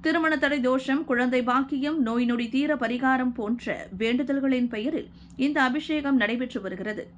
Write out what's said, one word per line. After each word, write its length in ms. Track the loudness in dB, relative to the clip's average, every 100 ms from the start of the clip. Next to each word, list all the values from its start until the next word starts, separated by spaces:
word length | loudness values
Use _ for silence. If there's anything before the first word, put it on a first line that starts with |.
திருமண 340 | 0 2 2 2
தடை 240 | 0 0
தோஷம், 420 | 2 0 0 -2 0
குழந்தை 380 | 0 2 2
பாக்கியம், 560 | 2 0 0 -2 -2 0
நோய் 240 | 0 2 0
நொடி 240 | 0 0
தீர 260 | 0 0 0
பரிகாரம் 580 | 0 0 2 2 0
போன்ற 540 | -2 -2 -2 -2 -6 -8 -4
வேண்டுதல்களின் 720 | 0 0 0 0 2 2 0
பெயரில் 420 | -2 -4 -4 -6 -16 -20 -2
இந்த 220 | 0 2
அபிஷேகம் 560 | 2 0 -2 -2 2 2
நடைபெற்று 440 | 2 0 -4 -6
வருகிறது. 440 | -8 -8 -6 -8 -10